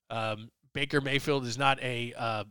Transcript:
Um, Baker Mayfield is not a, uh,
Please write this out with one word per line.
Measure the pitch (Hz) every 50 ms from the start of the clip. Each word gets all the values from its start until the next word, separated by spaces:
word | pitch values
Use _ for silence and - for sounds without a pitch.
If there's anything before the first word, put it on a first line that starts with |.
| _ _
Um, | 113 113 110 110 107 104 110 113 _ _ _ _
Baker | _ 139 143 143 151 143
Mayfield | 135 139 139 139 - 156 143 139 127
is | 120 110
not | 127 139 135 135 -
a, | 131 127 123 117 120 120 117
uh, | - 120 113 110 107 104 107